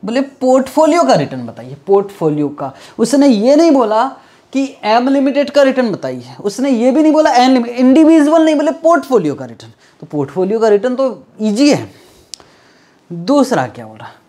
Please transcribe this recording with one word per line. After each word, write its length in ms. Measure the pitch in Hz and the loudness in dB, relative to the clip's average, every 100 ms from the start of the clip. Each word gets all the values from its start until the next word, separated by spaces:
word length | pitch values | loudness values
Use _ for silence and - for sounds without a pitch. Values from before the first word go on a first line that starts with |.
बोले 180 | 190 240 | -4 -6
portfolio 840 | 277 - 254 262 262 - 311 339 | -6 -4 0 0 0 0 2 2
का 100 | 269 208 | 2 2
return 300 | 139 131 117 | 0 -8 -14
बताइए, 300 | 110 123 139 - | -16 -18 -18 -2
portfolio 640 | 196 202 - 160 151 143 | 0 0 -4 -4 -2 -4
का। 240 | 147 139 - - - | -6 -14 -14 -20 -4
उसने 300 | 226 285 285 | -2 2 2
ये 280 | 214 226 294 | 2 2 4
नहीं 140 | 339 | 4
बोला 320 | 277 220 214 262 - _ _ _ | 2 2 0 -2 -6 _ _ _
कि 120 | 262 269 - 208 | -6 -6 -6 -2
M 220 | 226 254 | 0 2
Limited 420 | 277 269 277 285 | 0 0 -2 0
का 120 | 285 | 2
return 280 | 269 262 240 | 2 2 -4
बताइए, 420 | 170 131 127 120 131 | -4 -8 -12 -14 -10
उसने 300 | 208 202 277 | -10 -4 -2
ये 200 | 240 247 | 0 2
भी 120 | 262 | 2
नहीं 100 | 311 | 2
बोला 180 | 302 311 | 2 2
एन 180 | 240 254 | 2 2
लिमिटेड, 280 | 262 233 240 | 2 -2 0
इंडिविजुअल 680 | 254 277 311 330 285 320 | 2 4 6 4 4 2
नहीं, 100 | 320 302 | 2 2
बोले 140 | 302 | -2
portfolio 600 | 294 320 339 - 247 151 | -2 0 0 0 -2 -2
का 100 | 131 | -6
रिटर्न। 280 | 127 110 113 _ _ _ | -12 -16 -20 _ _ _
तो 40 | 165 | -12
portfolio 520 | 151 139 185 185 220 | -8 -6 -4 -4 0
का 80 | 220 | 2
return 280 | 208 240 254 | 2 0 -2
तो 280 | 262 202 - - | -4 -6 -18 -6
easy 280 | 214 208 285 | -4 0 2
है। 200 | 185 107 - _ _ _ - _ _ _ _ _ _ _ | 0 -4 -20 _ _ _ -20 _ _ _ _ _ _ _
दूसरा 560 | 175 175 285 269 202 127 | -14 -2 0 0 -2 -4
क्या 180 | 113 110 | -10 -20
बोल 120 | 110 | -20
रहा? 120 | 120 - | -20 -20